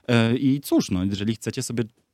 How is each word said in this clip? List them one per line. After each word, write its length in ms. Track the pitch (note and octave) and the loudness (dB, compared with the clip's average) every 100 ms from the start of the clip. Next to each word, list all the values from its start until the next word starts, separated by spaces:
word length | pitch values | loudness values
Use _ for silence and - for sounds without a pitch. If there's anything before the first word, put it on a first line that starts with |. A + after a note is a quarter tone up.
| - | 0
E, 280 | A#2 A2+ B2 | 2 4 2
i 240 | C3 C#3+ | 2 0
cóż, 300 | - E4 - | 0 0 2
no, 140 | F#2 | 0
jeżeli 300 | G2 G2 G#2 | 0 -2 -2
chcecie 280 | A2+ - C3 | -4 -6 -6
sobie 220 | - A#2 A2 _ _ | -4 -4 -4 _ _